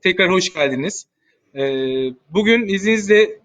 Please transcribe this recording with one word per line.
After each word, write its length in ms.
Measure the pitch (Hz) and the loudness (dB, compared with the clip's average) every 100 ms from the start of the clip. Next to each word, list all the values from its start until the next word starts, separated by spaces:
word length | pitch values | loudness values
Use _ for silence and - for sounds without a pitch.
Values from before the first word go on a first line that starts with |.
Tekrar 280 | 185 180 180 | -2 0 2
hoş 240 | 185 185 | 2 -2
geldiniz. 520 | 156 139 131 170 - - _ _ _ _ 139 | -4 -4 -2 -6 -8 -18 _ _ _ _ -6
E, 60 | 139 135 131 131 131 127 _ | -4 -2 -4 -4 -4 -8 _
bugün 400 | 180 214 233 202 | 0 2 2 2
izninizle 640 | 196 208 220 202 208 214 - | -2 0 0 4 4 4 -2